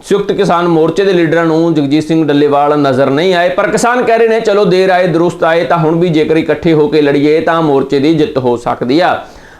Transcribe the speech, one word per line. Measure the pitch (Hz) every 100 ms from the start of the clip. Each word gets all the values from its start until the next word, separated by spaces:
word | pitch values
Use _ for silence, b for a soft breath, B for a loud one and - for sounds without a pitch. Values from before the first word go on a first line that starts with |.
ਸੰਯੁਕਤ | - 196 202
ਕਿਸਾਨ | 190 185 170 175
ਮੋਰਚੇ | 165 160 165
ਦੇ | 196
ਲੀਡਰਾਂ | 175 165 165
ਨੂੰ | 165 160 170
ਜਗਜੀਤ | 156 139 151
ਸਿੰਘ | 156 160 151
ਡੱਲੇਵਾਲ | 143 147 143 147 151
ਨਜ਼ਰ | 143 127 135
ਨਹੀਂ | 139 185
ਆਏ। | 175 180
ਪਰ | 185 208
ਕਿਸਾਨ | 214 233 247
ਕਹਿ | 233 226
ਰਹੇ | 226
ਨੇ, | 220
"ਚਲੋ | 220 202
ਦੇਰ | 196 185 190
ਆਏ | 180 185
ਦਰੁਸਤ | 156 170 170
ਆਏ, | 170 165
ਤਾਂ | 175 170
ਹੁਣ | 156 165
ਵੀ | 180
ਜੇਕਰ | 156 156 160
ਇਕੱਠੇ | 151 147 170
ਹੋ | 156 147
ਕੇ | 151
ਲੜੀਏ | 143 143 147 160
ਤਾਂ | 165 165
ਮੋਰਚੇ | 160 135 127 143
ਦੀ | 143
ਜਿੱਤ | 160 151 131
ਹੋ | 127 117
ਸਕਦੀ | - 120 123 151
ਆ।" | 175 104 - B B